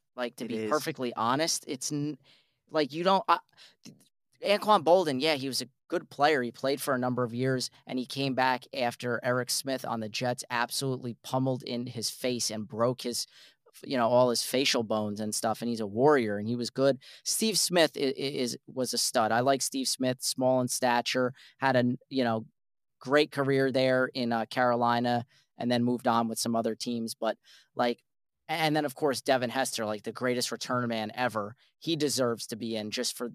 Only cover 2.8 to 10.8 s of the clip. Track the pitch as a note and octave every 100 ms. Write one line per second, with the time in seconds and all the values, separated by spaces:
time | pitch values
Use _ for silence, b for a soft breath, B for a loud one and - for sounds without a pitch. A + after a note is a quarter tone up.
2.8 | C#3+ D3+ F3 F#3+ - E3+ - _ B B
3.8 | - - _ _ _ _ F#3 G3+ G3+ G#3
4.8 | D3 F3+ E3 C3 D3+ D3 C3+ B2 B2 _
5.8 | - F3 - - C#3+ D3+ A#2+ - C3+ D3+
6.8 | - C3 B2 B2 A#2+ A#2 C3 C3 A#2 b
7.8 | b B2+ A#2+ C#3 C#3 B2 C3 B2+ - C#3
8.8 | A#2+ A#2+ B2 A#2 C3 B2 B2 - C3 C3
9.8 | - A#2 A2 G#2+ B2 B2 - B2 A#2+ -